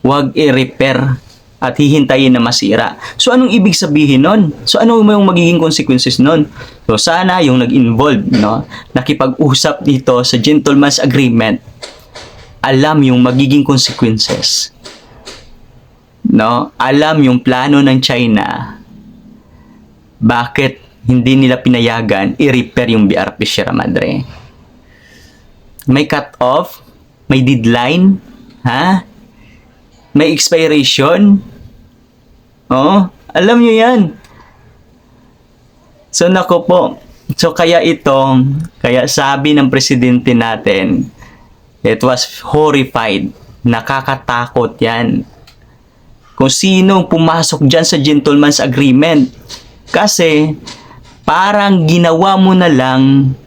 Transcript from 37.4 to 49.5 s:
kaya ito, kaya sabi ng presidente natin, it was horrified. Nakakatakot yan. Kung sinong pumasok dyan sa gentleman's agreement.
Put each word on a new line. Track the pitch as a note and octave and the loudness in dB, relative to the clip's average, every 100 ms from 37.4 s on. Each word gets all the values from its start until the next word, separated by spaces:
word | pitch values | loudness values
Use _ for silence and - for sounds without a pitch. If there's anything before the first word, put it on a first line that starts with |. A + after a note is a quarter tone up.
| E3 D#3+ | -2 0
kaya | E3 E3+ | 0 2
ito, | E3 D#3 D3+ C3+ C3+ C3 C3+ C#3+ E3 - | 0 -2 0 0 2 2 0 -4 -8 -6
kaya | B2+ B2+ B2 | -2 0 0
sabi | - C#3 C#3 D3 D3 | -2 -2 -2 0 2
ng | C3+ | 2
presidente | C3 - B2+ B2 B2 B2+ A#2+ | 0 0 0 2 0 0 0
natin, | A2+ A2 - G2 F#2+ F2+ - - - - - _ _ _ | 0 -2 -2 -2 -2 -4 -6 -12 -20 -20 -20 _ _ _
it | - A2 | -4 -2
was | B2 B2 - - | -2 -2 -6 -12
horrified. | - D3+ D3+ C#3+ C3 B2 A2+ G2 - - - - | -4 0 2 0 -2 -4 -4 -4 -6 -12 -20 -6
Nakakatakot | A#2+ A#2 A2+ C3+ C3+ C3 - A#2+ A#2+ C3 A2+ - | -2 -2 -4 -6 -4 -6 -4 -6 -4 -2 -4 -2
yan. | A2+ A#2 A#2 - - - - _ - _ _ _ _ - _ - | -4 -2 -2 -4 -6 -20 -20 _ -20 _ _ _ _ -20 _ -2
Kung | E3 | -2
sinong | - F#3+ F#3 F#3 G3 - | 0 0 2 2 2 0
pumasok | E3 D#3+ E3 D#3+ D3+ C#3 | 0 0 0 -4 0 0
dyan | D#3+ E3 | 2 0
sa | D#3+ | 0
gentleman's | C#3 D3 C#3+ C#3+ D3 D3 | 0 0 2 2 2 0
agreement. | C3+ B2 C#3 B2+ D#3+ D#3 B2+ - - | -2 0 2 2 2 2 0 -6 -20